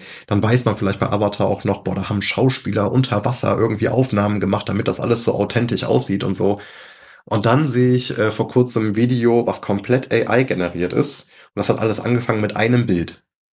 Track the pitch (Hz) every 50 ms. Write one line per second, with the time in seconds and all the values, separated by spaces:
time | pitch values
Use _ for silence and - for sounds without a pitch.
0 | - - - - - - 104 101 92 107 120 127 123 113 101 - 104 95 98 -
1 | 104 - 101 101 104 101 - - 104 95 98 - - 104 95 - - 95 90 98
2 | 95 - 104 98 98 - - - 123 131 131 - - - 101 110 101 101 - 131
3 | 127 - 107 104 - 120 123 - - 104 98 95 107 113 110 104 110 - - 123
4 | 131 131 107 104 101 104 104 101 92 95 104 101 - - 95 104 120 - - -
5 | - 117 117 110 - - - - 104 - - 113 120 117 104 92 - - 120 127
6 | 127 - 98 98 - 95 95 - 101 98 101 - - - - - - - - -
7 | - - - - _ - 107 104 98 113 120 143 156 139 120 123 123 123 127 123
8 | 127 - - - 107 110 104 - 107 - - 127 123 123 - 117 107 110 98 110
9 | 120 123 127 117 117 120 117 120 117 110 98 - - - 101 101 - - 123 131
10 | 131 - - 117 113 - 107 123 135 - 98 90 90 85 - 85 90 87 - -
11 | - - - - - - - - - _ - 104 101 - 113 - 110 110 104 -
12 | - 110 120 117 120 - 113 107 104 101 - 101 107 117 123 120 117 - 92 85
13 | 85 - - - _ _ _ _ _ _